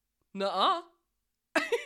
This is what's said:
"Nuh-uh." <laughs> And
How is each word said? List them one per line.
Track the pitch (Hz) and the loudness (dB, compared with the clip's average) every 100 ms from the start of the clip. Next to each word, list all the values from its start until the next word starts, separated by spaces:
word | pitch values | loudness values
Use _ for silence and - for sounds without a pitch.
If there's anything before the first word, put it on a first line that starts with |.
| _ _ _ | _ _ _
"Nuh-uh." | 196 196 185 247 349 349 _ _ _ _ _ _ 294 | -6 -4 2 2 2 -4 _ _ _ _ _ _ -2
<laughs> | |
And | - 466 | 0 -2